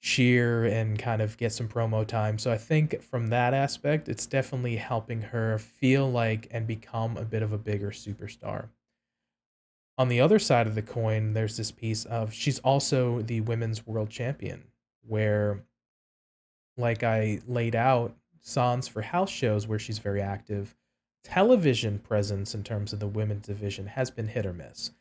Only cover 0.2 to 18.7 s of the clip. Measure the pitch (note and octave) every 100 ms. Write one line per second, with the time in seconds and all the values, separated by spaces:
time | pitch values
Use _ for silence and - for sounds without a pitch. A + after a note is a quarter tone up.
0.2 | B2 B2 A#2+ A#2 A2+ A2+ A2 G#2+ A#2+ A2
1.2 | G#2+ - A#2 - A#2 A#2 A2+ A2 A2 A2+
2.2 | G#2+ A2 B2 A2 - D#3 D#3 - - B2
3.2 | A#2 A#2+ B2 C3+ C#3 - C#3+ D#3 D#3 B2+
4.2 | - C3+ C3 C3 B2 A2+ - A#2 A2 A2+
5.2 | G#2+ A#2 A2+ A2 - _ C3 C3+ C3+ A#2+
6.2 | A2+ A2 - A#2+ A2 A2+ - A#2 A2+ A#2
7.2 | A2 A2 G#2+ G#2+ G#2+ G#2 G2+ - - G2
8.2 | G2+ - G2+ G#2 A2+ - _ _ _ _
9.2 | _ _ _ _ _ _ _ - B2+ A#2+
10.2 | D3 G#3+ - B2 A2+ G#2+ G#2+ A#2+ A2 A2
11.2 | A2 G#2+ A2 A2 G#2+ - A2+ G#2+ - A#2
12.2 | A2 - - B2+ - C#3 C#3+ C3+ B2 A#2+
13.2 | A2+ A#2 A2 A#2 A2+ A2 - A2 G#2+ -
14.2 | B2 C#3+ F#2+ F#2 - _ _ _ A2+ G#2+
15.2 | G#2+ G#2 G#2 G2 - _ _ _ _ _
16.2 | _ _ _ _ _ - A#2+ A2 A#2 A2
17.2 | G#2+ G#2 A#2+ A#2+ A#2 A2+ B2 B2+ A#2 -
18.2 | _ _ - - B2